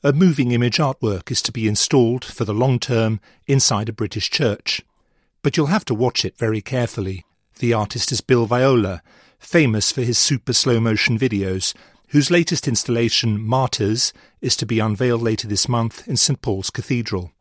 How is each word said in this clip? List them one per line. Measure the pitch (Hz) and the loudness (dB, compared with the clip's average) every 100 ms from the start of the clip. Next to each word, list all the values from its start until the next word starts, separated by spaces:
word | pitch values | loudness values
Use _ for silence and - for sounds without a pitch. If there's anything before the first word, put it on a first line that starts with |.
a | 143 | 2
moving | 143 185 147 123 | 4 4 4 2
image | 120 120 - | 2 2 0
artwork | 147 131 113 95 - | -2 -2 -2 -2 -4
is | 120 | -6
to | - | -4
be | 117 110 | -2 -2
installed | 104 - 139 117 123 | 0 2 4 4 2
for | - - 107 | -6 -6 -4
the | |
long | 104 127 123 | 0 2 0
term | - 117 110 110 _ _ - | 0 0 0 -2 _ _ 0
inside | 139 - 104 107 | 2 2 0 -4
a | |
British | 110 107 - - | -4 -6 -4 -6
church. | - 127 101 - - - _ _ _ _ _ | -2 -2 -2 -6 -8 -8 _ _ _ _ _
But | 139 147 | -4 0
you'll | 143 | 0
have | 202 - | 0 -2
to | |
watch | 107 123 - | 0 0 0
it | 92 - | -6 -4
very | 113 110 | -2 -2
carefully. | - 127 120 - 95 95 - _ _ _ | -4 -2 -2 -4 -6 -6 -12 _ _ _
The | 120 | 0
artist | 113 104 120 - | 0 -2 -4 -4
is | 110 | -4
Bill | - 123 113 | 2 2 4
Viola, | 123 135 127 95 87 _ - _ _ | 2 4 4 2 -4 _ -20 _ _
famous | - 170 143 107 - | 0 2 4 2 0
for | - | -2
his | 123 117 | -2 0
super | - 135 - | 0 0 0
slow | 120 - 117 | 0 2 2
motion | 113 107 - 113 | 2 0 0 0
videos, | 131 104 95 95 - - - _ _ | 0 0 -2 -2 -4 -8 -18 _ _
whose | 143 139 | 2 4
latest | 175 165 156 - | 2 2 -2 0
installation, | 117 - 120 117 - 117 104 | -2 0 0 2 0 0 -2
Martyrs, | 107 127 127 - 101 113 - - _ _ | 0 0 0 0 0 0 -2 -6 _ _
is | - - | -4 -2
to | 107 | 0
be | 110 | 0
unveiled | 107 104 123 117 | 0 0 0 0
later | 113 110 110 | 0 -2 -2
this | 101 - | -2 0
month | 120 117 - - | 0 -2 -6 -4
in | 135 | 0
Saint | - 139 | 0 0
Paul's | - 95 95 | -2 -4 -4
Cathedral. | - - 123 110 98 90 _ | -8 -4 -4 -2 -6 -6 _